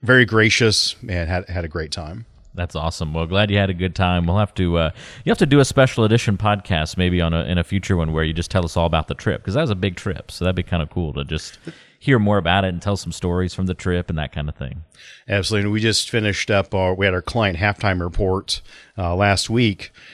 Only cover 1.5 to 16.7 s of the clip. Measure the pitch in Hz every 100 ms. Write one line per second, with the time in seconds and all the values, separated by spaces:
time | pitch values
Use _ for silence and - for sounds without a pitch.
1.5 | 90 82 85 76 87 78 104 117 - -
2.5 | 87 87 78 80 - 78 80 82 98 104
3.5 | 101 98 87 92 82 90 90 85 98 104
4.5 | - 87 85 80 - - - - 226 143
5.5 | 143 131 - 131 - 107 113 - 98 107
6.5 | 101 - 82 78 - 90 90 82 82 60
7.5 | 87 - 98 - 90 80 78 80 80 85
8.5 | 95 85 87 82 80 - 80 110 78 -
9.5 | 117 156 95 98 87 - 85 - - 87
10.5 | 90 - 85 76 90 80 69 69 78 -
11.5 | - - - - _ - 127 104 101 85
12.5 | 95 95 87 - 98 85 - 90 90 90
13.5 | - 92 87 95 87 - 80 73 76 73
14.5 | - 67 82 80 - - - - 101 90
15.5 | 107 101 107 110 101 - 117 107 92 -
16.5 | 101 95